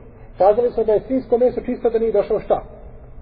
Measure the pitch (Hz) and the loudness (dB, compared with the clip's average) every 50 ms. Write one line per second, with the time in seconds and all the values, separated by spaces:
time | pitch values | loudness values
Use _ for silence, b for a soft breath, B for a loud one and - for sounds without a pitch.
0 | - - b b b b b - 180 202 208 240 240 240 - 226 214 220 208 190 | -20 -20 b b b b b 2 4 4 4 4 0 -2 0 -2 0 2 2 0
1 | - - 262 254 - - 240 233 247 240 233 233 - 247 247 - - 233 226 220 | 0 -2 -4 -4 -2 0 2 2 2 2 0 -2 -6 -6 -4 -2 -2 0 0 0
2 | 226 226 202 202 196 - 220 196 - - 202 - - - - - - - - - | 0 2 2 2 2 2 0 -2 0 0 -2 -2 -2 -6 -16 -20 -20 -20 -20 -20
3 | - - - - | -20 -20 -20 -20